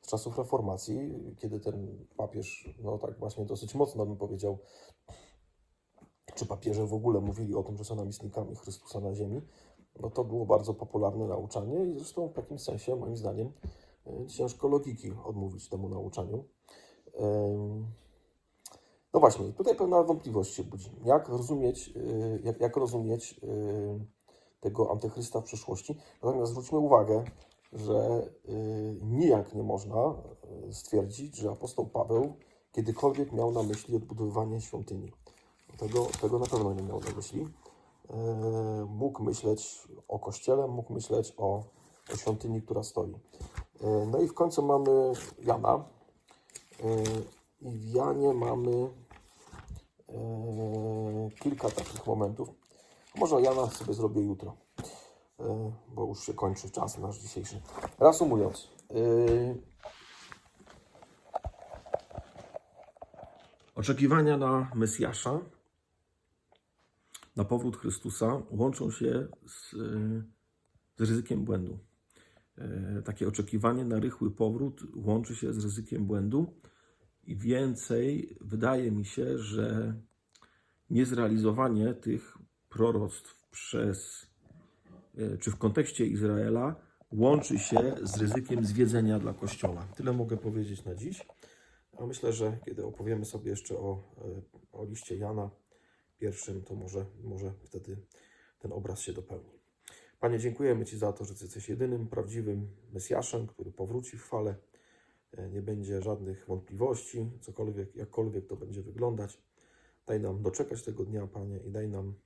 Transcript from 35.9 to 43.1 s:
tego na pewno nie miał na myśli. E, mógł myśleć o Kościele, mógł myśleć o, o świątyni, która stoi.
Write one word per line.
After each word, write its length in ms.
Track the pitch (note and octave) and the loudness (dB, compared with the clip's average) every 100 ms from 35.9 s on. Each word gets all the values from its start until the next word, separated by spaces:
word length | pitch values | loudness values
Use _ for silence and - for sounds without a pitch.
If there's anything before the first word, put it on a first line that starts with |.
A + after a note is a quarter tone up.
| A#2+ A#2+ - | 2 2 0
tego 180 | G#2+ A#2+ | 2 2
na 80 | B2 | 2
pewno 260 | A#2 G#2 | 2 2
nie 80 | F#2+ | 0
miał 180 | F#2+ G#2+ | -4 -6
na 100 | - - | -6 -8
myśli. 320 | - - D#3 - - - - _ - | -8 -6 -8 -10 -20 -20 -20 _ -12
E, 760 | A2+ A2+ A2+ A2 A2+ A2 G#2+ G#2 | -4 -2 0 0 0 0 -2 -4
mógł 340 | G#2+ C#3 C3+ | -2 -2 0
myśleć 680 | A2+ A2+ G#2+ G#2+ - - - - - | -2 0 0 0 -2 -12 -18 -20 -8
o 100 | G#2 | -6
Kościele, 480 | G2+ G2 - C3+ C3+ | -6 -6 4 4 4
mógł 240 | B2 A2+ | -2 -6
myśleć 420 | G2+ - A#2 A2 - | -6 0 0 0 -2
o, 280 | G2+ G2+ G#2+ - - - - | 0 0 -4 -14 -20 -20 -8
o 40 | G#2 | -4
świątyni, 460 | - A2 A#2 A2+ | -2 -2 0 -4
która 200 | A2 G#2+ | -2 -4
stoi. 320 | G#2+ - F2 | -2 -2 -4